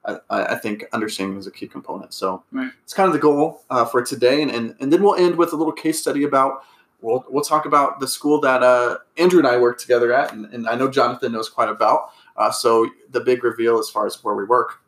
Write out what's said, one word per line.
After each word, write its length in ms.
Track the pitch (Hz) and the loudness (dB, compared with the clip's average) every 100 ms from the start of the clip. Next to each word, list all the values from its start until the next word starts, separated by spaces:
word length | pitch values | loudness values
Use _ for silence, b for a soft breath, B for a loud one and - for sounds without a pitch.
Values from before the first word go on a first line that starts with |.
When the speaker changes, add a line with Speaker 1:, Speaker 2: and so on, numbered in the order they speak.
Speaker 1:
I, 140 | 104 - _ | -10 -12 _
I, 140 | 101 - | -4 -4
I 80 | 113 | -4
think 280 | 110 104 - | -6 -8 -8
understanding 460 | 117 107 110 98 98 | -6 -6 -6 -8 -8
is 80 | 95 | -14
a 40 | |
key 180 | - - | -16 -16
component. 460 | - - 95 - | -16 -14 -14 -14
So 280 | - 95 92 _ | -6 -6 -6 _
Speaker 2:
Right. 180 | 131 131 - | -10 -10 -12
Speaker 1:
it's 120 | - | -8
kind 120 | - 190 | 0 0
of 60 | |
the 60 | 151 | 4
goal, 440 | 151 143 156 - _ | 2 2 0 -4 _
uh, 140 | 127 | -2
for 180 | 120 123 | 0 -2
today. 380 | 120 127 123 147 | -2 0 2 2
And, 80 | 143 | 0
and, 240 | 117 113 - | -4 -6 -6
and 100 | 135 | 0
then 100 | 170 | 4
we'll 120 | 202 180 | 4 4
end 200 | 175 165 | 2 2
with 160 | 170 | 0
a 40 | 151 | 0
little 160 | 156 | -4
case 260 | 151 160 160 | -2 -4 -2
study 240 | 156 143 | -4 -2
about, 380 | 143 139 135 - B B B _ | 0 2 0 -2 B B B _
we'll, 220 | 113 127 - | -4 -4 -2
we'll 160 | 135 | -4
talk 200 | 147 151 151 | 0 -2 2
about 340 | 147 135 - | 2 2 -2
the 80 | 131 | -8
school 320 | - 147 147 | -4 0 2
that, 200 | 139 131 | 2 4
uh, 360 | 127 123 120 - _ - | 4 4 2 -4 _ 0
Andrew 200 | 180 180 | 4 6
and 100 | 139 | 6
I 80 | 123 | 4
work 200 | 120 120 | 2 0
together 340 | - 120 120 | 0 2 4
at. 200 | 127 - | 2 0
And, 140 | 110 104 | -8 -14
and 220 | 120 113 | -8 -4
I 60 | |
know 140 | 120 131 | -2 0
Jonathan 420 | 131 123 - 123 | 0 0 -2 -6
knows 160 | 113 110 | -6 -6
quite 200 | - 110 | -2 -2
about. 400 | 107 107 147 - B B - | 0 2 2 -2 B B -2
Uh, 140 | 107 | -2
so 380 | 107 120 113 117 - _ | 0 2 2 2 -4 _
the 100 | 120 | -4
big 220 | 113 123 | 0 0
reveal 340 | 120 113 117 113 | -2 -2 0 0
as 100 | 110 | -2
far 160 | 107 104 | -4 -4
as 160 | - | -6
where 100 | 110 | -6
we 100 | 104 | -6
work 360 | 104 120 110 - | 0 0 0 -10